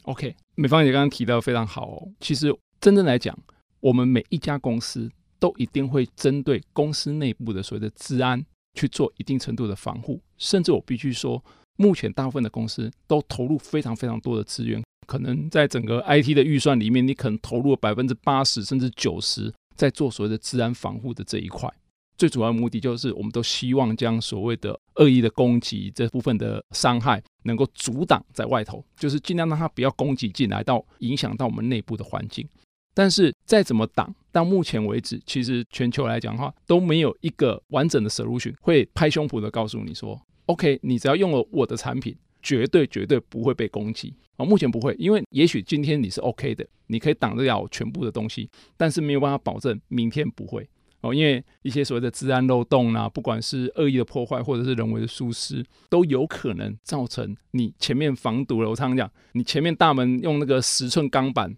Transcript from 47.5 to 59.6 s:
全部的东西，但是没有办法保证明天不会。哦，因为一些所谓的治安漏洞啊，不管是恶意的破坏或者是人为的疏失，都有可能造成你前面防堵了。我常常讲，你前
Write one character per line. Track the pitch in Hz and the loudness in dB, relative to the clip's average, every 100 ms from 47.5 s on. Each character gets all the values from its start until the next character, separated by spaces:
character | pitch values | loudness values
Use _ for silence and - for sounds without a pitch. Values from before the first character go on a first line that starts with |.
| 107 - | 0 -4
全 | - 110 | -8 -8
部 | 135 | -6
的 | 123 | -6
东 | 110 110 | -4 -6
西， | - 110 - _ _ | -8 -12 -16 _ _
但 | 160 | 0
是 | 160 | 0
没 | 151 | 0
有 | 139 | 2
办 | 139 | 2
法 | 139 | 0
保 | - 98 | -4 -4
证 | 127 104 - | -2 -4 -4
明 | 123 117 | -2 -2
天 | 147 151 | -2 -6
不 | - 104 | -8 -10
会。 | 113 - _ _ _ | -10 -12 _ _ _
哦， | 117 | -4
因 | 135 | 2
为 | 156 127 - _ | 2 2 -4 _
一 | 135 | -6
些 | 131 | -4
所 | 139 120 | -2 -2
谓 | |
的 | 123 | -4
治 | - 131 | -4 0
安 | 127 127 | 2 4
漏 | 127 | 2
洞 | 120 135 117 | 4 2 4
啊， | 113 110 | 0 -2
不 | - | -4
管 | 117 113 | -4 -4
是 | - 135 127 | -4 -4 -4
恶 | - 147 | 0 2
意 | 131 | 2
的 | |
破 | 117 - | 0 -4
坏 | 120 123 | -4 -4
或 | 120 123 | -2 -2
者 | |
是 | 127 | -2
人 | 127 113 | -2 -2
为 | 113 | -2
的 | 113 | -4
疏 | - 123 | -6 -6
失， | 113 - 139 123 _ _ | -6 -6 -8 -8 _ _
都 | 170 | 2
有 | 180 131 | 4 2
可 | - - 131 | -2 -4 -6
能 | 95 104 104 | -4 -6 -8
造 | - 147 123 | -8 -6 -4
成 | - 107 104 _ | -6 -8 -10 _
你 | 123 113 - | -2 -2 -4
前 | - | -2
面 | 135 151 | 0 0
防 | 131 120 113 135 | 0 -2 -2 0
堵 | 113 | 0
了。 | 110 | 0
我 | 113 | 0
常 | 131 | 0
常 | 127 | 0
讲， | 101 - _ | -2 -8 _
你 | 117 | -4
前 | 120 156 | -2 0